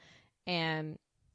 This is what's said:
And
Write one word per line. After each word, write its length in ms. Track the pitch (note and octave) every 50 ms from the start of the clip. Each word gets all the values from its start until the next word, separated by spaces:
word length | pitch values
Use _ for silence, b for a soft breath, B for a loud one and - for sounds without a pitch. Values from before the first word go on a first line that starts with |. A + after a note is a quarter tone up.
| b b b b b b b b -
And 540 | - F3+ E3+ E3 D#3+ D#3+ D#3 D#3 D#3 D#3 - _ _ _ _ _ _ _